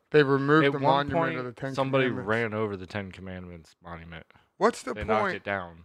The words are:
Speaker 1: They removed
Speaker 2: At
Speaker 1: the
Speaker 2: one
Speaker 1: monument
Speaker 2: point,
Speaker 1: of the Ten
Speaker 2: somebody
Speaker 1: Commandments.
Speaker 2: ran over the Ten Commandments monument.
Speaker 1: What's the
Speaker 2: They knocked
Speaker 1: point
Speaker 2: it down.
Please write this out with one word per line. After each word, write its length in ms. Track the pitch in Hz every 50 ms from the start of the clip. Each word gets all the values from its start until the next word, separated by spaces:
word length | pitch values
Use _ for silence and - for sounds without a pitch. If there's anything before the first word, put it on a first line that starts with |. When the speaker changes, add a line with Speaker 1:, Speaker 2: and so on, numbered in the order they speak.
| _ _
Speaker 1:
They 120 | - 151
removed 440 | 143 135 139 135 139 143 151 160 147
Speaker 2:
At 60 | 143
Speaker 1:
the 60 | 139 139
Speaker 2:
one 300 | 135 135 135 139 143 143
Speaker 1:
monument 40 | 139
Speaker 2:
point, 240 | 165 165 131 127 127
Speaker 1:
of 60 | 123
the 60 | 123
Ten 220 | 117 - 139 135 131
Speaker 2:
somebody 300 | 135 131 135 135 135 131
Speaker 1:
Commandments. 240 | 123 107 98 95 101
Speaker 2:
ran 260 | 110 117 117 110 107
over 220 | 110 110 104 101
the 100 | 90 92
Ten 240 | - - 104 98 92
Commandments 640 | 90 90 95 95 92 92 90 87 87 85 80 _ _ _
monument. 440 | 87 85 85 82 82 85 85 82 - _ _ _ _ _ _ -
Speaker 1:
What's 240 | 185 233 240 -
the 100 | - 262
Speaker 2:
They 120 | 226 214 208
knocked 160 | 214 214 214
Speaker 1:
point 140 | 208 190 -
Speaker 2:
it 80 | 95 -
down. 400 | 101 101 95 90 85 82 82